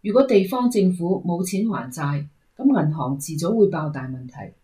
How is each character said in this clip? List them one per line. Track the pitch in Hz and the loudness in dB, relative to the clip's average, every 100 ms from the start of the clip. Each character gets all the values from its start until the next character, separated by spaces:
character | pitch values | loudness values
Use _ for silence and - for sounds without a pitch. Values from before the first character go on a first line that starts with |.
如 | 202 | 2
果 | 226 | 2
地 | 269 208 | 6 4
方 | 185 254 240 | 4 0 2
政 | 208 185 | 4 2
府 | 180 170 185 190 | 2 -2 -2 -2
冇 | 170 | -2
錢 | 185 190 220 | -2 -2 -2
還 | 190 127 | -4 -8
債， | 160 143 147 147 _ _ - | -6 -4 -4 -6 _ _ 0
咁 | |
銀 | 262 240 151 | 2 4 2
行 | 156 131 139 | -2 -4 -4
遲 | 151 151 | -6 -4
早 | 170 226 | -2 4
會 | 196 | 2
爆 | 165 156 | 2 -4
大 | 143 127 | -6 -8
問 | 127 127 | -10 -14
題。 | - 95 _ | -16 -18 _